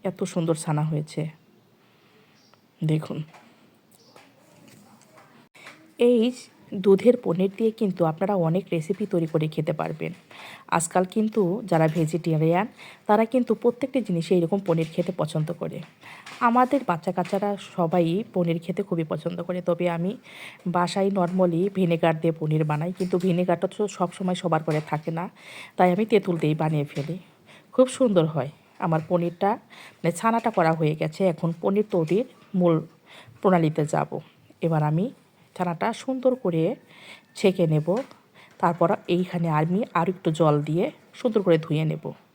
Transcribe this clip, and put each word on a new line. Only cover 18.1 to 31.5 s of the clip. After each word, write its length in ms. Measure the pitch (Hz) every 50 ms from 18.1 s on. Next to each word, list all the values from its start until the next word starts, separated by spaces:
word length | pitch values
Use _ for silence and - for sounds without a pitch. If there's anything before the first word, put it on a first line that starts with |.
| 165 196 233 - -
পনির 260 | 185 175 170 165 165 -
খেতে 180 | - 170 - 196
খুবই 220 | - 180 165 160 156
পছন্দ 260 | 185 156 - 170 175 175 170
করে, 120 | 175 180 180
তবে 240 | 175 - 175 170 175 175 170
আমি 140 | 165 170 190 240 - _ - - - - - - - - 185 170
বাসায় 340 | 180 180 175 - 202 190 196 196
normally 460 | 196 175 170 185 185 185 175 165 165 185 202 196
ভিনেগার 380 | 190 190 165 170 165 170 165 160 160
দিয়ে 120 | 165 165 160 160
পনির 240 | 160 151 156 156 160 151
বানাই, 200 | 147 151 160 175 185 -
কিন্তু 160 | 190 180 185 180 180
ভিনেগারটা 420 | 190 170 180 180 185 175 170 - 190 -
তো 100 | - 208 202 -
সবসময় 400 | - 185 175 - - 196 180 180 180
সবার 200 | - 175 165 156 160
ঘরে 140 | - 151 151 156 -
থাকে 200 | - 156 - 165
না, 140 | 160 165 175 214 _ - - - - - - - _
তাই 140 | - 185 180 180
আমি 80 | 185 226
তেঁতুল 300 | 214 233 202 196 190 175 165
দিয়েই 160 | 156 151 156 156
বানিয়ে 240 | 160 156 156 151 143
ফেলি, 320 | 143 - 147 139 151 165 185 - _ _ _ _ - - - _ _ -
খুব 140 | - 254 254 -
সুন্দর 280 | - 262 240 202 180 165 160 160
হয়। 160 | 151 123 147 - _ _ _ _ _ -
আমার 160 | 170 160 160 160 -
পনিরটা, 420 | 180 175 170 170 170 - 196 196 226 - _ _ - - - - -
মানে 140 | _ - 165 170 -
ছানাটা 300 | - 226 226 233 - 233 220
করা 140 | 196 170 160 165 160
হয়ে 140 | 160 151 156
গেছে, 260 | 156 156 156 - - 196 185 165
এখন 160 | - - 165